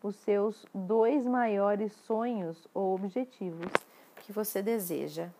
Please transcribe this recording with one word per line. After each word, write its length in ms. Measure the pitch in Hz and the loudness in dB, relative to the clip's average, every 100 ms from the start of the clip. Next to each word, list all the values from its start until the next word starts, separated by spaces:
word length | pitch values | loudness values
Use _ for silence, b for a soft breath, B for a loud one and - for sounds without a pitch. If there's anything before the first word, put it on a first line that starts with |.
os 140 | 202 196 | -6 -4
seus 500 | - 202 214 208 - | 2 4 2 -2 -10
dois 500 | 196 185 220 226 285 | -8 0 4 4 4
maiores 680 | 247 247 233 202 202 208 214 | 2 2 2 4 2 2 -2
sonhos 720 | - - 220 233 226 170 165 - | -6 -4 -2 0 -2 -6 -8 -10
ou 200 | - 190 | -2 0
objetivos 760 | 190 196 247 254 - 185 165 175 - - B B - | 0 -2 -4 -4 -6 -8 -6 -6 -6 -6 B B -20
que 160 | - | -10
você 280 | 208 208 196 | -6 -4 -2
deseja 680 | 202 226 175 151 147 156 175 180 | -2 -2 -2 -4 -4 -6 -10 -12